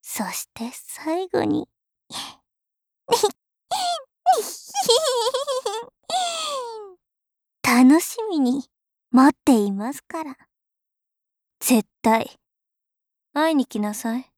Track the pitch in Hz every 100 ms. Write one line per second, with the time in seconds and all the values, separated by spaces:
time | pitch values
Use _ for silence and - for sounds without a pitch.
0 | - - 196 - - - 233 - - -
1 | - 330 370 359 311 302 - _ _ _
2 | _ - - - _ _ _ _ _ _
3 | - 466 415 - _ _ _ 784 719 679
4 | 539 _ - 679 - - - 807 762 480
5 | 640 508 453 523 571 523 480 427 - _
6 | _ 698 719 659 622 571 480 453 403 370
7 | _ _ _ _ _ _ - 240 254 311
8 | - - 440 330 254 277 - _ _ _
9 | _ 240 269 - - 240 202 196 220 285
10 | _ 330 311 262 _ _ _ _ _ _
11 | _ _ _ _ _ _ - 247 - _
12 | 226 220 - - _ _ _ _ _ _
13 | _ _ _ 285 320 311 254 247 208 208
14 | 226 233 262